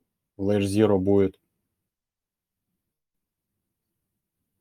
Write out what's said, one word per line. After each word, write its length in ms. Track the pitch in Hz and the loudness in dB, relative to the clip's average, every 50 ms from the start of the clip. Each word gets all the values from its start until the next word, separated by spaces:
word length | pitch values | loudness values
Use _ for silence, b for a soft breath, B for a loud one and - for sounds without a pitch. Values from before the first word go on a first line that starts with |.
| _ _ _ _ _ _ _ - | _ _ _ _ _ _ _ -6
Layer 220 | 98 98 104 104 | -4 -2 -2 -2
Zero 360 | 101 98 98 104 110 104 101 95 | -2 -2 0 0 2 2 2 0
будет, 400 | 92 98 101 101 98 95 - _ _ _ _ _ _ _ _ _ _ _ _ _ _ _ _ _ _ _ _ _ _ _ _ _ _ _ _ _ _ _ _ _ _ _ _ _ _ _ _ _ _ _ _ _ _ _ _ _ _ _ _ _ _ _ _ _ _ _ _ _ _ _ _ _ | 0 0 2 2 0 0 -4 _ _ _ _ _ _ _ _ _ _ _ _ _ _ _ _ _ _ _ _ _ _ _ _ _ _ _ _ _ _ _ _ _ _ _ _ _ _ _ _ _ _ _ _ _ _ _ _ _ _ _ _ _ _ _ _ _ _ _ _ _ _ _ _ _